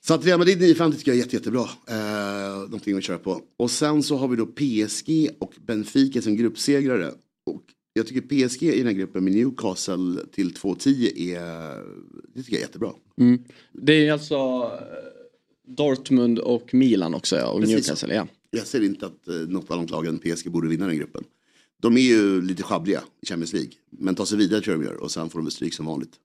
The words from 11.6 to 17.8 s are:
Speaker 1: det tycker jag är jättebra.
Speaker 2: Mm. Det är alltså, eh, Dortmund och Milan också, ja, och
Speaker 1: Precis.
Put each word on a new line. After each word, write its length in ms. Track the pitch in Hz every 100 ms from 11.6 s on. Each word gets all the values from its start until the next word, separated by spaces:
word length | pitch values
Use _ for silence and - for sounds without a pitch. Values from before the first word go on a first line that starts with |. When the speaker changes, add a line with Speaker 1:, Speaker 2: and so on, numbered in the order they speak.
| 80 57 50 50 50 50 -
Speaker 1:
det 80 | -
tycker 100 | 131
jag 60 | 90
är 40 | -
jättebra. 260 | 80 101 - _ -
Speaker 2:
Mm. 220 | 123 123 - - _
Det 340 | - 135 156 151
är 40 |
alltså, 220 | 151 147
eh, 1400 | 147 131 127 117 90 - - - - - _ _ _ - 127
Dortmund 640 | 147 131 - 131 120 117
och 360 | - 120 -
Milan 400 | 123 131 104 82
också, 220 | 78 - 92
ja, 100 | 60
och 100 | 82
Speaker 1:
Precis. 140 | 110 110